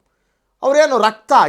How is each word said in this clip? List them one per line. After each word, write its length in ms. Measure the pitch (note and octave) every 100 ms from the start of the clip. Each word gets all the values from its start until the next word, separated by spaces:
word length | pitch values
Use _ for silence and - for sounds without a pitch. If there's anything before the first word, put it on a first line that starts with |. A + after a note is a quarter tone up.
| _ _ _ _ _ _
ಅವ್ರೇನು 360 | C4 C#4+ D4+ B3+
ರಕ್ತ 340 | G#3+ G#3+ - C4